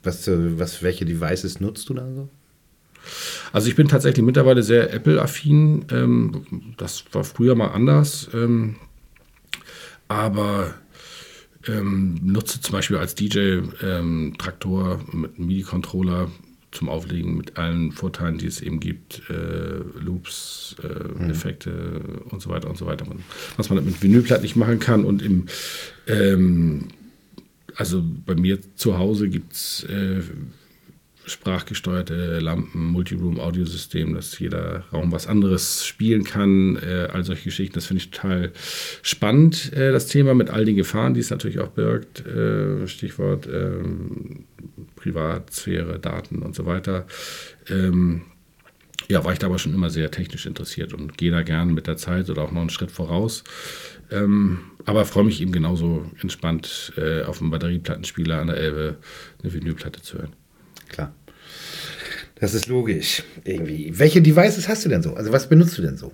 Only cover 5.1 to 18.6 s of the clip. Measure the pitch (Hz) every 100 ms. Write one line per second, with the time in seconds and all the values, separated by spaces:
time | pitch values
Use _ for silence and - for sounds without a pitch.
5.1 | 156 147 - 147 147 151 151 - 123 123
6.1 | 120 110 104 - 92 113 117 92 - -
7.1 | - 143 - 120 120 120 98 127 147 147
8.1 | - - 117 120 117 110 107 - - _
9.1 | _ _ _ _ - - - - - _
10.1 | 107 110 101 104 101 92 - _ - -
11.1 | - - - _ _ - 107 101 98 95
12.1 | 85 90 104 104 - - 98 - 98 90
13.1 | - 101 101 98 92 87 - 95 90 85
14.1 | 80 76 - - - 95 95 92 92 -
15.1 | 82 78 - 87 95 92 90 - 92 92
16.1 | 90 90 87 - _ _ - - 78 87
17.1 | 87 85 80 - - 85 85 80 - 92
18.1 | - 85 80 80 -